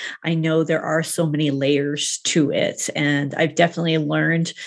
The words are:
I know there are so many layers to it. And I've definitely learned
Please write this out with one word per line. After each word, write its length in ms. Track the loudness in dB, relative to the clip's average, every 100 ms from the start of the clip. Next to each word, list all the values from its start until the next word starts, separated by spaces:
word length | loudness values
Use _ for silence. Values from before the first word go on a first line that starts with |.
| -12 -8
I 120 | -2 0
know 280 | 2 2
there 200 | 2 0
are 180 | 0 -2
so 240 | 0 0 0
many 240 | 0 0
layers 720 | 0 2 2 0 -2 -4 -4 0
to 260 | 2 2
it. 400 | 2 -2 -2 -6 -2
And 380 | 0 0 -2
I've 220 | 0 0 2
definitely 420 | 2 2 0 0
learned 560 | 0 0 2 2 0 -6